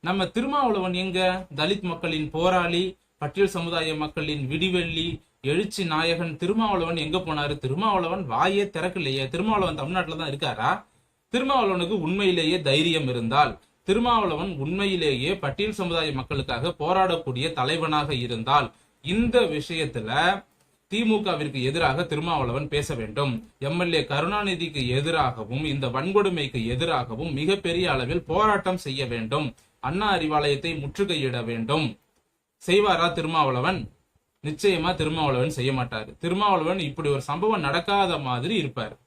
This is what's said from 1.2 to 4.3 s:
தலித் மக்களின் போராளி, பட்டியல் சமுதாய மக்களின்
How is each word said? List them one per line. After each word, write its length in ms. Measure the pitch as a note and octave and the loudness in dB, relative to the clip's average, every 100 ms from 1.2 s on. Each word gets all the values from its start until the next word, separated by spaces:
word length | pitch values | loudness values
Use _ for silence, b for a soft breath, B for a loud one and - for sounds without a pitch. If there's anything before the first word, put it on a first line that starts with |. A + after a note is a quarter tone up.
| F#3 F#3 F#3 C#3 | 2 0 -6 -2
தலித் 260 | D#3 G3+ | 0 0
மக்களின் 480 | F3+ E3+ E3 D#3+ D3+ | -2 -4 -2 -2 -2
போராளி, 680 | D#3 F3 F#3 F3 F3 F#3 - _ _ | 2 4 4 2 0 -2 -4 _ _
பட்டியல் 320 | D3 - G3 | -8 2 2
சமுதாய 460 | F#3+ E3+ E3+ D#3+ D#3 | 2 -2 -2 -2 -2
மக்களின் 540 | D3+ - D3 | -4 -4 -4